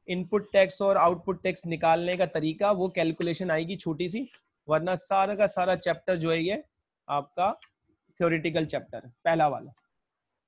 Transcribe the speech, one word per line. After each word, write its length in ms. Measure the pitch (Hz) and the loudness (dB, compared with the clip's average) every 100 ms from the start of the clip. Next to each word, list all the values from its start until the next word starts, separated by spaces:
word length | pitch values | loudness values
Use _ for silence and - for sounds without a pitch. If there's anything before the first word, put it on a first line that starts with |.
| - | -6
input 440 | 180 175 208 202 | -6 -2 -2 2
टैक्स 280 | 196 190 - | 4 4 2
और 160 | 196 190 | 2 4
output 460 | 170 175 190 185 | 4 2 -4 -4
टैक्स 220 | 185 180 170 | -4 -4 -6
निकालने 520 | 160 165 165 175 180 | 0 2 2 2 0
का 80 | 175 | 0
तरीका, 460 | 160 156 160 202 | 0 -2 0 0
वो 180 | 190 185 | 2 0
calculation 640 | 180 165 156 170 160 185 | 0 -2 0 -4 -2 -2
आएगी 240 | 160 165 196 | -2 -2 -6
छोटी 340 | 175 151 180 | -6 -4 -4
सी, 200 | 220 262 _ _ _ - | -4 -8 _ _ _ -2
वरना 260 | 156 175 180 | 0 0 -4
सारा 400 | - 196 196 202 | 0 0 2 2
का 120 | 202 | 0
सारा 280 | 190 180 180 | 2 0 0
chapter 400 | 175 165 - 180 | 0 -4 -2 -2
जो 160 | 165 | 0
है 120 | 165 | 0
ये 200 | 165 233 - _ _ _ - | 0 -4 -8 _ _ _ -4
आपका 500 | 143 143 - 190 247 - _ _ _ _ - | -4 -4 -2 -2 -2 -12 _ _ _ _ -2
theoretical 460 | 170 165 165 160 156 | 0 0 -2 -2 -2
chapter 400 | 139 - 113 120 | -6 -8 -16 -18
है, 80 | _ | _
पहला 240 | 170 165 151 | 0 2 2
वाला। 260 | 135 139 - _ _ _ _ _ _ | 0 -10 -20 _ _ _ _ _ _